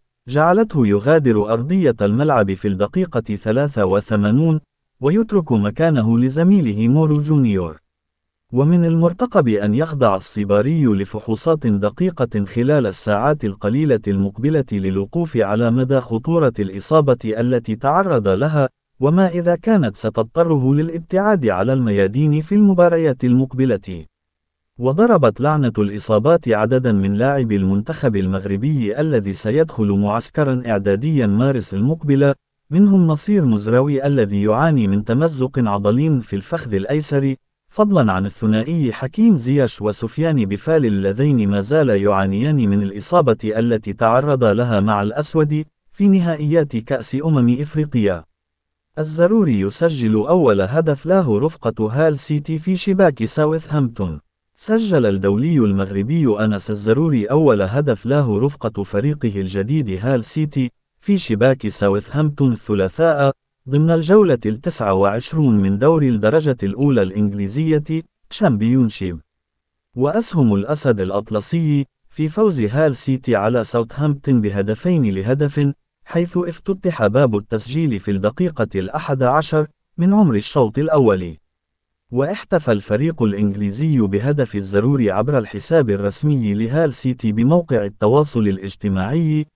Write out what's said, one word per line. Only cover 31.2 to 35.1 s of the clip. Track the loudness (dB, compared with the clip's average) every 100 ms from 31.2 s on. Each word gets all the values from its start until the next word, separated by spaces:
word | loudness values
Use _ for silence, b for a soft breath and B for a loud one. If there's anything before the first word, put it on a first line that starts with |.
| 2
مارس | 2 0 0 -4
المقبل، | -2 -2 -2 0 2 2 0 _ _ -4
منهم | 2 4 4 4
نصير | 0 0 2 2
مزراوي | 2 2 2 2 0 0
الذي | 0 0 0
يعاني | 0 2 2 2 2
من | 0
تمزق | 0